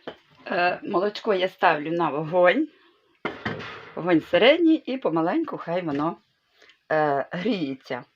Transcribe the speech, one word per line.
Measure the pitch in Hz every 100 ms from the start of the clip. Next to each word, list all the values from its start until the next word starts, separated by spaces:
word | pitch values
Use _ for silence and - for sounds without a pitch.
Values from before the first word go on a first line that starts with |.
| - - _ _ -
Е, | 190 180 -
молочко | - 170 202 208 233
я | 190 185
ставлю | - 185 151 147
на | 170 160
вогонь. | 139 156 180 180 220 311 _ _ _ _ _ - - - - - - -
Вогонь | - 170 160
середній | - 175 226 330 320
і | 320 - 262
помаленьку | 196 160 165 302 330 156
хай | - 175
воно, | 170 139 156 - _ _ _ _ _ _ -
е, | 156 151 139 -
гріється. | 175 208 202 139 135 - 123 -